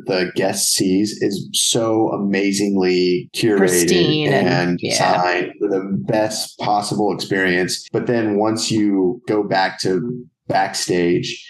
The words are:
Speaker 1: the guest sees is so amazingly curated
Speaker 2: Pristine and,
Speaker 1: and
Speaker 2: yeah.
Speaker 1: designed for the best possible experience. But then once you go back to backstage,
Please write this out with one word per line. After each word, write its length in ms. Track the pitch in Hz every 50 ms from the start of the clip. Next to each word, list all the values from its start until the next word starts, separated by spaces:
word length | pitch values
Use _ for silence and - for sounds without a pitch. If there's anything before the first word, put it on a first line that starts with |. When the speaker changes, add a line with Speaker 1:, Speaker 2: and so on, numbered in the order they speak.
| -
Speaker 1:
the 260 | - 95 90 90 90 -
guest 380 | - 95 98 104 101 - - -
sees 460 | - 107 95 92 95 107 104 - - 107
is 260 | 104 101 90 - - -
so 560 | - - - - 123 113 113 110 110 110 -
amazingly 1200 | - 101 101 98 98 95 101 98 98 98 104 101 98 95 92 92 90 90 90 90 90 87 - - -
curated 220 | - 117 113 104
Speaker 2:
Pristine 680 | 98 95 87 90 90 85 85 92 87 85 151 156 156 151 -
and, 160 | - 85 90
Speaker 1:
and 320 | 90 87 87 87 87 90 87
Speaker 2:
yeah. 100 | - -
Speaker 1:
designed 640 | - - 92 92 92 90 90 90 87 87 90 - - -
for 100 | 101 -
the 280 | 98 92 98 98 95 - -
best 500 | - 113 107 107 107 - - - - - -
possible 520 | - 101 104 104 104 - 104 101 104 101 87
experience. 720 | 78 - - 98 95 95 92 90 90 92 85 - - - -
But 140 | - 110 117
then 320 | - 120 117 110 107 101
once 320 | 101 107 110 110 117 - -
you 500 | 113 107 104 104 101 95 92 90 90 - -
go 140 | - 107 104 101
back 360 | 95 95 95 92 92 - -
to 420 | - 98 95 90 78 71 - - - - _ _ _
backstage, 960 | - - 95 95 95 - - - - 92 90 87 87 87 90 - - - - - -